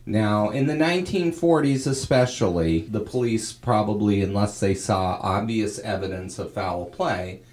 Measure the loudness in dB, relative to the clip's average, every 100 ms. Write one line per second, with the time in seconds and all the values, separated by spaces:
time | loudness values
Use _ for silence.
0 | -4 0 2 2 2 0 0 2 2 0
1 | 0 0 0 0 4 4 4 2 0 -2
2 | 2 4 2 2 0 2 2 2 0 -4
3 | -4 -2 0 0 -2 -6 0 2 2 0
4 | 2 2 2 0 0 0 0 0 0 0
5 | 0 -2 -2 -2 0 -2 -2 -4 -6 -4
6 | -4 -6 -8 -10 -8 -6 -4 -4 -6 -4
7 | -2 -2 -6 -10 -16